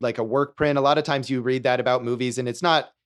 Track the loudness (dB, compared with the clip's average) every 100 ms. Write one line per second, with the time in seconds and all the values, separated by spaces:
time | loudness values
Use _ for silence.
0 | -4 -2 0 0 0 0 0 2 2 2
1 | 0 -2 -2 -2 0 0 0 0 2 0
2 | 0 -4 -4 -4 -6 -2 2 2 0 _